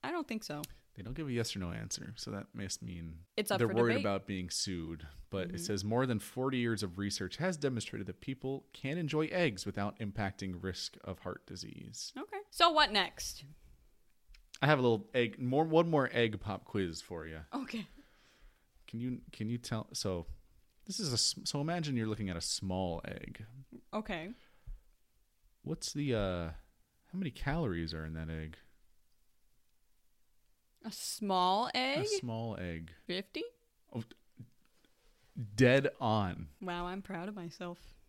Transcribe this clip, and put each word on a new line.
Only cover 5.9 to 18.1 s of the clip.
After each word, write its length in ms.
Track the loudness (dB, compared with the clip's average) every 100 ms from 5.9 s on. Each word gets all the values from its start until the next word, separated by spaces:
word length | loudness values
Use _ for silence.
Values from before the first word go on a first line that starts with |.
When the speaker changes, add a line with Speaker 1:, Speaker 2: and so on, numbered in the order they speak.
| 2
Speaker 2:
than 140 | 4 2
forty 400 | -2 -2 0 2
years 240 | 2 2
of 160 | -2 -2
research 380 | -2 0 -4 -2
has 180 | -2 0
demonstrated 500 | 0 0 -4 -6 -8
that 120 | -8
people 460 | -8 -6 -4 -6 -8
can 240 | -10 -4 -2
enjoy 300 | 0 2 2
eggs 320 | 4 2 2
without 340 | -4 -2 -2 -2
impacting 640 | -6 -2 -2 -2 -4 -4
risk 360 | -4 -4 -6 -8
of 160 | -10 -8
heart 260 | -6 -8 -10
disease." 680 | -12 -10 -12 -12 -10 -10 -10
Speaker 1:
Okay. 180 | -10 -10 -10
So 200 | 6 6
what 220 | 8 6
next? 520 | 4 2 -2 -10 -10 -14 -20 -20 -20 -20 -20 _ _ _ -20 -20 0
Speaker 2:
I 60 | 6
have 120 | 8
a 40 |
little 260 | 8 4 2
egg, 260 | 2 2 0
more, 240 | 2 2
one 240 | 6 6 6
more 220 | 4 4
egg 260 | 4 2 2
pop 240 | -4 -6 -2
quiz 340 | 0 0 -2
for 260 | -8 -8 -8
you. 120 | -10 -6
Speaker 1:
Okay. 320 | -6 -6 -6 -8 -14 -20